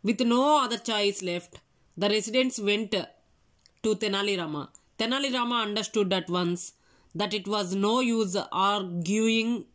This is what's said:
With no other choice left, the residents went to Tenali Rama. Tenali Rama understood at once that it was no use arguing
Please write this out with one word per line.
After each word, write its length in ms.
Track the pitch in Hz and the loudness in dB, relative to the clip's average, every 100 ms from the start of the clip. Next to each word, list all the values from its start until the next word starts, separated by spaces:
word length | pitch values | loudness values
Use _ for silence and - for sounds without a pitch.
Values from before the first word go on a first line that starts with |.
With 200 | 196 240 | 0 0
no 220 | 233 240 277 302 | 2 4 4 4
other 160 | 247 226 | 2 -2
choice 420 | - 214 202 196 | -2 0 0 0
left, 400 | 180 175 - - _ _ _ | -4 -6 -8 -20 _ _ _
the 140 | - 202 | -4 0
residents 500 | 214 214 240 254 247 | 0 0 0 0 0
went 340 | 202 208 214 | 0 0 0
to 1000 | 269 - - _ _ _ _ _ _ 220 202 | -4 -4 -14 _ _ _ _ _ _ -2 0
Tenali 340 | 214 196 208 190 | -2 -2 0 -2
Rama. 320 | 160 147 - - _ _ | -2 -6 -8 -14 _ _
Tenali 320 | 226 262 277 | -2 0 0
Rama 220 | 254 240 240 | 0 0 0
understood 540 | 208 208 208 220 202 | 0 -2 -2 0 2
at 160 | 190 175 | 0 0
once 420 | 180 175 175 - - _ _ _ | -2 0 -2 -6 -12 _ _ _
that 200 | 165 202 | -6 -4
it 120 | 208 185 | -2 -2
was 280 | 208 185 | -2 -2
no 260 | 196 202 240 | 0 2 2
use 340 | 254 226 202 185 - | 2 2 0 -2 -2
arguing 1160 | - 190 208 190 175 165 208 220 226 226 240 - | 0 2 0 -2 -4 0 2 4 4 2 -2 -6